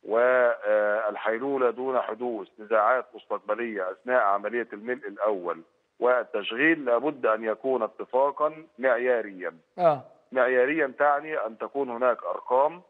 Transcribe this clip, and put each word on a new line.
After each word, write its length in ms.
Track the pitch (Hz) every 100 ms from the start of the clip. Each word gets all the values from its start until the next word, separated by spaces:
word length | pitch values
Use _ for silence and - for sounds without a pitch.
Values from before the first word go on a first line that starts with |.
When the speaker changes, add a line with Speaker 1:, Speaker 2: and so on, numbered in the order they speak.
Speaker 1:
والحيلولة 1700 | - 113 123 127 123 113 104 107 104 104 107 101 113 113 135 135 123
دون 300 | 113 131 127
حدوث 480 | - 110 123 113 92 _
نزاعات 480 | 107 110 107 127 -
مستقبلية 760 | 107 - 104 104 107 117 104 92
أثناء 300 | 95 123 127
عملية 460 | 104 101 104 120 113
الملء 360 | 104 113 123 104
الأول 540 | 101 104 107 85 82 82 _ _ _
والتشغيل 840 | 120 127 110 110 95 113 151 160
لابد 420 | 131 120 135 139 120
أن 180 | 110
يكون 380 | 113 107 131 127
اتفاقا 840 | 107 - 101 127 139 135 151 156 160 -
معياريا. 800 | 127 117 123 120 107 92 87 82 _ -
Speaker 2:
آه. 240 | 170 143 - - _
Speaker 1:
معياريا 600 | 127 123 127 127 160 139 120
تعني 480 | 147 143 156 151 107
أن 120 | 110
تكون 320 | 110 139 135
هناك 340 | 117 127 113
أرقام 580 | 87 90 - 123 147 170 _